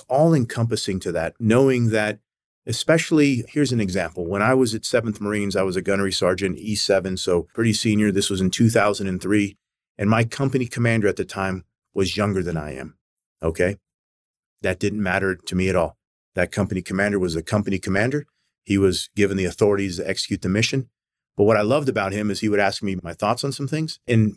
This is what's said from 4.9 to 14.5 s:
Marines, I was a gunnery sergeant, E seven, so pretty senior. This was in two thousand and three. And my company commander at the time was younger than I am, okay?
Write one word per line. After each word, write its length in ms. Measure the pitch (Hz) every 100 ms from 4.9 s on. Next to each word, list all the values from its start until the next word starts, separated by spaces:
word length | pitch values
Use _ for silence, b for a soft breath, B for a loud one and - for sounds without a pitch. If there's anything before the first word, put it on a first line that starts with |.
| 123 113 104
Marines, 340 | 101 104 101
I 80 | 95
was 140 | 95 92
a 60 |
gunnery 300 | 90 98 98
sergeant, 460 | 90 90 92 98 90
E 160 | 104
seven, 440 | 104 - 95 92 92
so 300 | - 87 82
pretty 200 | - 117
senior. 360 | 104 113 104 107
This 200 | 98 -
was 100 | 95
in 100 | 95
two 200 | - 117
thousand 380 | 113 104 101 98
and 120 | 92
three. 380 | 92 104 101 98 _ _ _ -
And 100 | 104
my 160 | 113
company 420 | 117 - 135 131 120
commander 420 | - 117 113 101
at 80 | 95
the 100 | 95
time 380 | - 95 95 - _ _
was 240 | - 95 92
younger 260 | 104 95
than 140 | 87 82
I 180 | 76
am, 220 | 65 69 - _ _ _ _
okay? 340 | 82 80 90 104 _ _ _ _ _ _ _